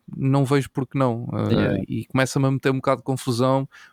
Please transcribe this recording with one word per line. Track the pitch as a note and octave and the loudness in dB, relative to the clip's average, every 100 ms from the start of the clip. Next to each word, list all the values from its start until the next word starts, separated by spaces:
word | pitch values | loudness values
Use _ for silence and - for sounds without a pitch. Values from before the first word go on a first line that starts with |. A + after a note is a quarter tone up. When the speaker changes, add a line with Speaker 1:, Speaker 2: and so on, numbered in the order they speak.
| - - | -14 -4
Speaker 1:
não | C3+ C#3 C3 | 0 2 4
vejo | C#3+ C3 | 2 0
por | - C3 | -6 -4
que | C#3 | 0
não. | C3 A#2 A#2+ | 0 -2 -4
Ah, | G#2+ G#2+ | -4 0
Speaker 2:
Yeah. | G#2+ G#2 G2 F#2+ | 2 2 0 -4
Speaker 1:
e | A#2 - | -6 -4
começa-me | C3 C3 C#3+ C3+ | -2 0 2 0
a | |
meter | C3+ C#3 | 2 0
um | C3 | 0
bocado | C3+ C3 | 0 -2
de | C3 | -2
confusão | C3 - A#2 C3 C3+ C3+ - - | -4 -2 0 2 0 -2 -10 -20